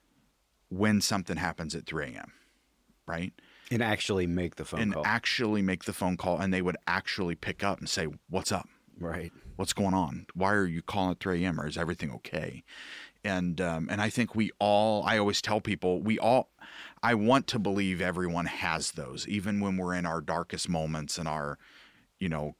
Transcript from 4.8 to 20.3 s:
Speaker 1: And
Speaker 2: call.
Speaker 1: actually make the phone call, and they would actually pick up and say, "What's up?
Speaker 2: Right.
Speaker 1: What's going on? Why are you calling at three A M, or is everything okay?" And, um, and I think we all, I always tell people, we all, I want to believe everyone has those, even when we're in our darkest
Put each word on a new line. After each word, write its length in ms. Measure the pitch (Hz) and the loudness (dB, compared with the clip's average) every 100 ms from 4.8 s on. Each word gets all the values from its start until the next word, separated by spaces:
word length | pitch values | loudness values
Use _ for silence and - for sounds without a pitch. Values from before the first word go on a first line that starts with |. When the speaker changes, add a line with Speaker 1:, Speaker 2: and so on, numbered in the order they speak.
Speaker 1:
And 120 | 107 | -2
Speaker 2:
call. 120 | 78 98 | 0 0
Speaker 1:
actually 560 | 117 - - 110 104 | 0 0 0 0 2
make 240 | 95 92 - | 2 0 -4
the 80 | |
phone 240 | - 92 90 | -2 -2 0
call, 220 | 92 85 | 0 2
and 120 | 95 | 2
they 120 | 92 | 2
would 140 | 90 82 - | 0 -2 -2
actually 480 | 90 - - 87 85 | -2 -2 -4 -4 -4
pick 280 | - 82 | -6 -2
up 140 | 101 - | -2 -2
and 100 | 85 | -4
say, 200 | 98 80 73 - | -2 -4 -6 -6
"What's 240 | 92 - | -4 -2
up? 160 | 92 - _ _ - | -4 -4 _ _ -10
Speaker 2:
Right. 320 | 87 82 82 - - - | -8 -6 -8 -12 -14 -6
Speaker 1:
What's 180 | 95 | -4
going 200 | - 95 | 0 4
on? 320 | 92 78 87 - | 4 2 -4 -10
Why 200 | 87 98 | 0 2
are 120 | 104 90 | 4 2
you 160 | 82 | -2
calling 300 | - 104 92 | -2 0 0
at 80 | 85 | 0
three 260 | 98 87 90 | 0 0 0
A 20 | |
M, 140 | 76 | 0
or 60 | 76 | -4
is 100 | 80 | -2
everything 340 | 82 87 76 60 | -2 -2 -6 -8
okay?" 480 | - 80 - 65 - - - - - _ | -6 -4 -4 -8 -16 -18 -16 -16 -18 _
And, 380 | 104 92 90 85 | -2 0 0 0
um, 260 | 87 82 82 | 0 -2 -2
and 100 | 101 | -2
I 80 | 107 | 0
think 240 | 120 110 | 0 0
we 160 | 110 104 - | 0 -2 2
all, 440 | 101 104 110 107 | 4 6 6 2
I 140 | 82 110 | 2 4
always 220 | 101 98 | 4 2
tell 180 | - 107 | 0 0
people, 420 | 107 95 92 87 | 0 0 2 2
we 160 | 104 110 | 2 2
all, 320 | 110 123 - _ - - - - | 6 4 2 _ -18 -16 -18 -2
I 100 | 117 | 2
want 340 | 113 110 131 - | 4 6 4 4
to 120 | 117 | 0
believe 420 | 98 98 98 90 | 2 2 2 2
everyone 440 | 90 87 87 85 82 | 0 0 0 0 -2
has 460 | - 90 80 - | -2 0 0 -2
those, 360 | 80 64 71 - | -6 -8 -8 -4
even 320 | 104 98 101 | -2 0 0
when 160 | 101 92 | 0 0
we're 180 | 90 | 0
in 120 | 90 85 | 0 0
our 160 | 82 | -2
darkest 480 | 76 | -2